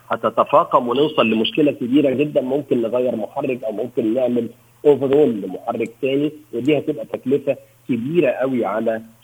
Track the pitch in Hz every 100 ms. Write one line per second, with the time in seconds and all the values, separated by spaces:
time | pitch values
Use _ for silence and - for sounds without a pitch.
0 | - - 110 - - 147 175 147 120 123
1 | 151 - 113 110 110 - 147 - 120 139
2 | 139 127 151 147 127 143 147 123 110 123
3 | 127 113 104 139 143 120 113 104 120 135
4 | 110 123 123 120 117 - _ _ 147 135
5 | 135 143 139 107 95 - 117 113 113 -
6 | 135 139 151 - - 117 123 143 - 143
7 | 110 - 127 143 143 131 - _ - 120
8 | 127 170 139 113 131 127 98 107 113 110
9 | 113 _